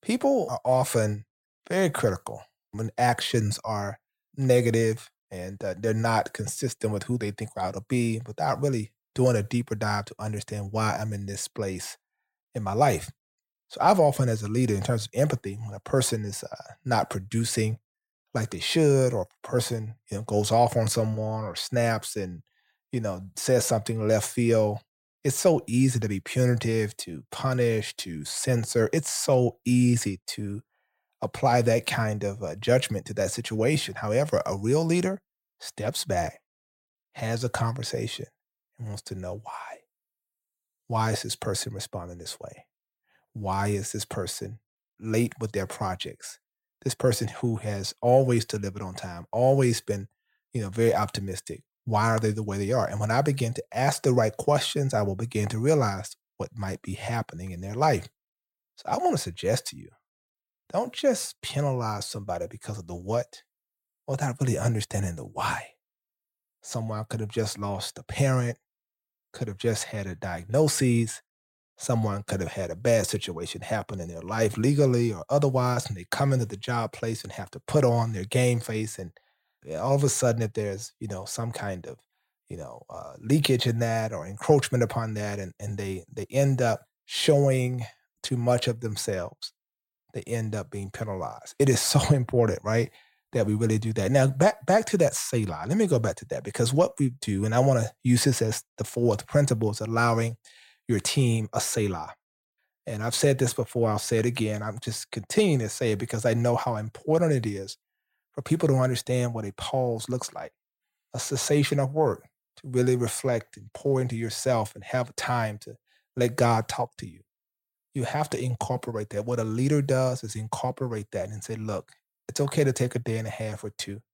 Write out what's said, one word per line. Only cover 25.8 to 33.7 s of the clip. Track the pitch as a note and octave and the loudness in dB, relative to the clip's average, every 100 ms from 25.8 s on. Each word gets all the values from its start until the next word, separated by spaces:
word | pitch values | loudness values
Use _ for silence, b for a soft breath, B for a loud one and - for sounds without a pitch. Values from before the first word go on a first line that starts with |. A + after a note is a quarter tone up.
| C3 B2 | 4 4
to | G#2+ | -2
be | G2 | -4
punitive, | - B2+ B2 A#2+ A2+ A2+ G#2+ - | -4 2 4 4 2 0 0 -4
to | - D#2+ - | -12 -12 -12
punish, | - C3+ B2+ A#2+ A2+ - - | -6 -2 0 2 0 -4 -10
to | F#2+ D#2+ | -10 -8
censor. | D2 - - B2 A2+ A#2+ A2 | -8 -6 0 0 0 2 2
It's | C3 - | 0 -2
so | - - C3 A#2+ - | -4 2 4 4 0
easy | - B2 B2 A#2 G#2 F#2 - | 2 4 6 4 0 -6 -8
to | - G2+ G2+ - _ _ _ _ _ | -8 -6 -8 -12 _ _ _ _ _
apply | A2 - C3+ A#2+ | -8 0 4 4
that | A#2 - - | 4 2 2
kind | - A2 G#2+ | -2 0 -2
of, | G2+ G2+ | -4 -4
uh, | F#2 E2 | -8 -6
judgment | G#2+ B2 - G#2 - | 2 4 4 -6 -6
to | |
that | G#2+ F#2+ | -4 -2
situation. | - A2+ A2 A#2 | -2 -4 0 2